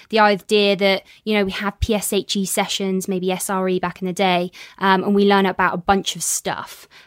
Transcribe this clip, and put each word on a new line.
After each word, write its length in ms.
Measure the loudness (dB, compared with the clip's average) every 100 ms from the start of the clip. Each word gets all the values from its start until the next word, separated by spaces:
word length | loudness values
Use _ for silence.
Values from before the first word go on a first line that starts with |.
| -2
The 100 | 2
idea 560 | 4 2 2 2 4 2
that, 260 | 2 0 -4 -10 -2
you 100 | 0
know, 100 | -2
we 60 |
have 280 | -4 -8 -4
P 140 | -2
S 180 | -2 -2
H 240 | -4 -2 -2
E 100 | -2
sessions, 640 | -2 -4 -4 -2 -2 -2
maybe 240 | -4 -2
S 200 | -4 -4
R 180 | -2 -2
E 100 | -2
back 220 | -4 -6
in 60 | -6
the 60 |
day, 380 | -2 0 0 -2 -8 -20 -2
um, 240 | 2 2
and 100 | 2
we 120 | 4 4
learn 200 | 4 2
about 300 | 0 0 0
a 20 |
bunch 380 | 0 0 -2 -6
of 80 |
stuff. 640 | -6 -4 -6 -8 -10 -18 -20 -20